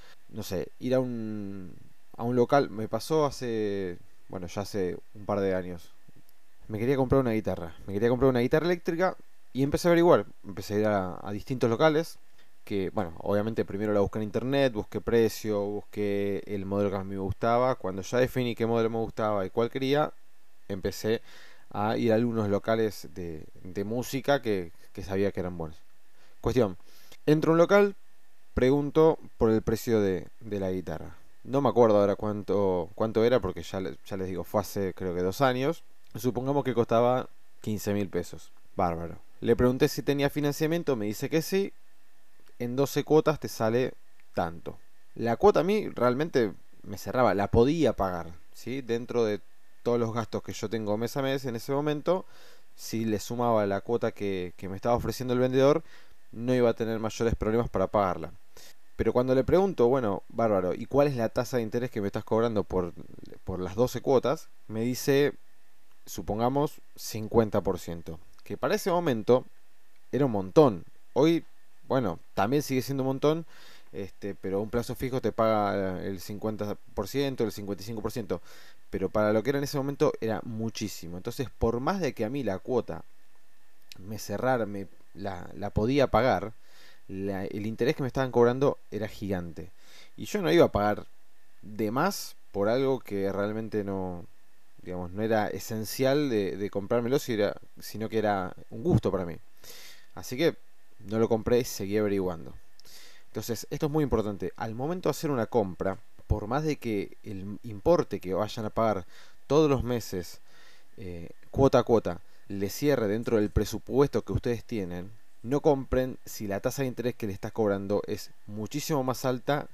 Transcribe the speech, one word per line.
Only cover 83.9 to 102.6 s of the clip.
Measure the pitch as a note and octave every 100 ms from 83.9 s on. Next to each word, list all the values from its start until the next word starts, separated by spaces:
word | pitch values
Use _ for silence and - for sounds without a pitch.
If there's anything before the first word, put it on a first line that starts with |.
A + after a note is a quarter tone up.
| -
me | F#2+ G#2+
cerrara, | - G2+ B2+ B2+ G2+
me, | G2+ F#2+ - -
la, | - G2+ F2+ -
la | - G2+
podía | - A2 C#3+ B2+
pagar, | G#2+ B2+ F#2 G2+ - - - - - -
la, | F#2+ G2 F#2+
el | G2 A2 G#2
interés | A2 A#2+ D#3
que |
me | C3
estaban | C#3 C3
cobrando | B2 A#2+ B2+ C#3 - -
era | G#2 G#2
gigante. | - G2 F#2 E2+ D#2+ D#2+ - - - - -
Y | -
yo | G#3
no | E3
iba | E3+ B2+
a |
pagar | G#2 G#2 G2+ - - - - - -
de | F#2+ G#2+ G#2+
más | B2+ F#3 - - - -
por | G2+ G2+
algo | B2 C3+ B2+
que | - G2+ G2
realmente | F#2+ G2+ A2 A2 G#2+
no, | G2+ F#2+ F#2 F2 - - - - - -
digamos, | F2+ F2+ F2
no | F#2+
era | A2 A2 G2+
esencial | F#2+ - A2 G#2+ - C3 C#3+ D3
de, | A2 F#2+ F#2
de | G2+
comprármelo, | G2+ G2 A#2 A#2+ D3
si | -
era, | G#2+ G2 - - -
sino | - G#2 A2
que | A2
era | G#2 G2 F#2 - -
un | A2+
gusto | D#3+ C3+ G2+
para | F#2
mí. | F2 E2 - - - - - - -
Así | - - B2+
que | D#3+ - - - - -
no | G#2+ A2
lo | A2
compré | A2+ A2 A#2+
y |
seguí | A#2+ - G2 G#2+
averiguando. | G#2 G2 F2+ E2 B1+ -